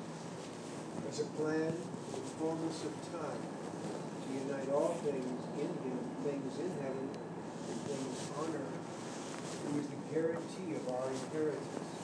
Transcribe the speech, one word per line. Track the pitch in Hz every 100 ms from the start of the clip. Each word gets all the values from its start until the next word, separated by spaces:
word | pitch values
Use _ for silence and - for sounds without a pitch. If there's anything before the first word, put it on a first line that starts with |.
| - - - - - - - - - -
There's | - -
a |
plan | 151 160 156 156 160
in | 170 185 - -
the | 135 135 156
fullness | 160 160 160 -
of | - - -
time | 170 147 113 - - - - - - - - 135
to | 135 135
unite | 139 127
all | 143 165 -
things | 147 135 127 123 - -
in | 147
him, | 156 135 123 117 -
things | 143 139 131 143
in | 180 151
heaven | 135 131 135 - - - - - -
and | -
things | - 139 131 123 - -
on | 160
earth, | 151 - - - - - - - - - - 147
who | 147
is | 143
the | 143 -
guarantee | 151 160 - - - 180
of | 131 127
our | 123 131
inheritance | 131 123 156 156 135 - - - -